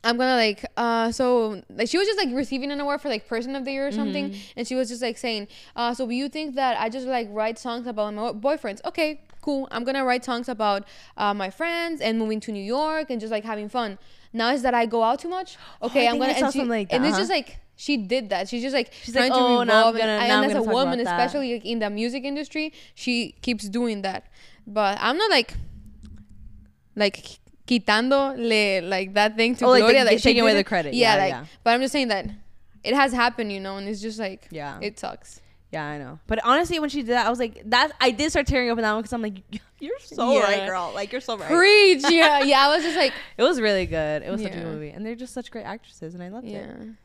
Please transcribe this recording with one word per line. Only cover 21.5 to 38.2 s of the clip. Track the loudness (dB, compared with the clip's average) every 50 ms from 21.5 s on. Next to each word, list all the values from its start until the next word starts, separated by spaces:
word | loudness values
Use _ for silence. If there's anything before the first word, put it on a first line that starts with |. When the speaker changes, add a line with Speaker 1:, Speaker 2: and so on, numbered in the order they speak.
| -4
Speaker 1:
like, | -6 -4
in | -6 -4 -2
the | -2 -2
music | -2 -2 -4 -4 -4 -4 -6
industry, | -6 -6 -6 -8 -6 -6 -6 -6 -6 -8 -16 -20 -20 _
she | -8 -4 -2 -2 -2 -2 -4 -8 -8
keeps | -4 -4 -4 -4 -6 -6
doing | -4 -2 -2 -2 -4 -4
that. | -4 -6 -6 -6 -12 -14 -20 -20 -20 -20 -20 _ -18
But | -6 -2 0 0 0 0 0
I'm | 0 0 0 2
not, | 2 4
like, | 4 4 2 2 -6 -10 -10 -10 -14 -16 -18 -20 -20 -20 -20 -20 -18 -20 -20 _ -20 -20 -20 -20 -20 -20 -20 -20 _ _ _ _ _
like, | 0 0 0 0 -2 -18 -18 -20 -20 _ -20 -20 _ -2 0
quitándole, | 0 0 4 2 2 2 4 2 2 2 2 0 -2 -4 0 2 2 2 2 2 0 0 -2 -2
like, | -2 -2 -4 -2 2
that | 2 2 2 2
thing | 2 2 2 2
to | 2 6
Speaker 2:
Oh, | 6
like, | 8 8
Speaker 1:
Gloria | 8 6 6 6 6
Speaker 2:
the, | 6
Speaker 1:
that | 4 4
she | 4 4
Speaker 2:
taking | 4 6
away | 6 6
Speaker 1:
did | 4
Speaker 2:
the | 4
Speaker 1:
it. | 2
Speaker 2:
credit. | 0 -2 -2 -2 -2 0
Speaker 1:
Yeah, | 2 4 4 4
Speaker 2:
Yeah, | 4
Speaker 1:
like, | 2 0
Speaker 2:
yeah. | -2 -4 -10 -14 -20 -2
Speaker 1:
but | 0 2 2
I'm | 2
just | 0 0
saying | 0 -2 0 0
that | -2 -4 -4 -8 -12 -14 -18 -20 -20 -20 -20 -20 -20 -8
it | -4 0 2
has | 4 4 2
happened, | 4 2 0 0 0 -2 -6 -6
you | -6 -8
know, | -8 -8 -8
and | -8 -8 -8
it's | -8 -8
just, | -8 -10 -8 -6
like, | -8 -8 -8 -12 -18 -14
Speaker 2:
Yeah. | -12 -10 -10 -10 -10 -8
Speaker 1:
it | -10 -10 -10 -8
sucks. | -10 -10 -10 -12 -18 -20 -20 -20 -20 -20 _ _ _ _
Speaker 2:
Yeah, | -8 -8 -8
I | -6 -8 -10
know. | -12 -14 -16 -18 _ -4
But | -4 -2 4
honestly, | 4 4 4 4 0 -2 -2
when | -2 -4
she | -4 -6
did | -2 0
that, | 0 2 2
I | 0
was | 0 -2
like, | -4 -6 -6 -12 -2
that, | 2 4 4 4 4 2 2
I | 2 2
did | 4 2